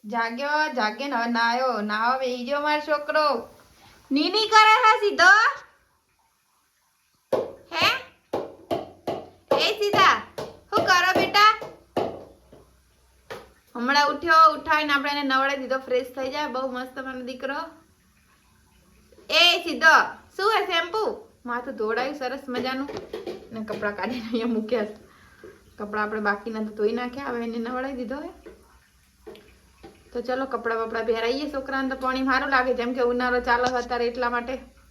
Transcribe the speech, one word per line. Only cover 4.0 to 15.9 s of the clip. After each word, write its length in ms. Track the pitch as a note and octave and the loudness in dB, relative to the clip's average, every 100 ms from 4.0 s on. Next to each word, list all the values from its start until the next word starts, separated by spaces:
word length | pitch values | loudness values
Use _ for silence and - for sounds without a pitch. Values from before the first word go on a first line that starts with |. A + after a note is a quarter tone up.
| _ | _
નીની 360 | C#4 E4+ G#4 G#4+ | 0 2 0 4
કરે 260 | G#4+ G#4+ | 6 8
હે 240 | A4 A4 A4+ | 6 6 4
સીધો? 300 | G#4 C#4 F4+ G#4 A#4+ C#5 - _ _ _ _ _ _ _ _ _ _ _ _ _ _ _ _ - - - - | 2 6 8 8 4 -2 -16 _ _ _ _ _ _ _ _ _ _ _ _ _ _ _ _ -4 -4 -12 -8
હે? 160 | E4 F#4+ C5 - _ _ - - - - - - - - - - _ _ C#4 | 0 0 0 -8 _ _ -8 -8 -16 -6 -6 -6 -12 -8 -8 -12 _ _ 2
એ 200 | E4 G#4+ | 2 0
સીધા, 420 | G#4 G4+ F4+ A3+ - - | 0 4 4 4 -4 -12
શું 480 | A3 - _ G#4 | -12 -14 _ 0
કરો 360 | - F4+ F4+ F#4 | 4 4 4 2
બેટા? 380 | F#4+ G4+ G#4+ A4 - - _ - - - - - _ - _ _ _ _ _ _ _ - - _ _ | 2 6 6 4 -8 -16 _ -6 -6 -8 -18 -20 _ -20 _ _ _ _ _ _ _ -16 -16 _ _
હમણાં 320 | B3 B3 C#4+ D4 | -4 2 4 2
ઉઠ્યો, 460 | D4 E4+ D#4+ D#4+ | 0 4 8 8
ઉઠાવીને 400 | D4 D4+ D4+ D4+ | 6 0 0 2
આપણે 180 | C#4+ C#4+ | 0 0
એને 120 | C#4+ | -2
નવડાવી 340 | C#4 C4+ C4+ C#4 | 0 2 2 -2
દીધો, 200 | B3 C4 | -4 -4
ફ્રેશ 360 | C4 | 0